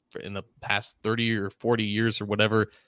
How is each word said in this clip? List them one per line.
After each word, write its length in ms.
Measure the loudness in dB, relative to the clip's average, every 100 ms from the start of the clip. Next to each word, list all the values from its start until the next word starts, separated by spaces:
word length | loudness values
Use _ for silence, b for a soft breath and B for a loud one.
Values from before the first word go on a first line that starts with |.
| _
for, 100 | -14
in 120 | -10
the 100 | -10 -12 _
past 360 | -4 -2 -4 -6
thirty 320 | -2 0 0 0
or 120 | -2
forty 340 | -4 0 0
years 360 | 0 0 0 0
or 40 |
whatever. 480 | -2 2 4 4 0 b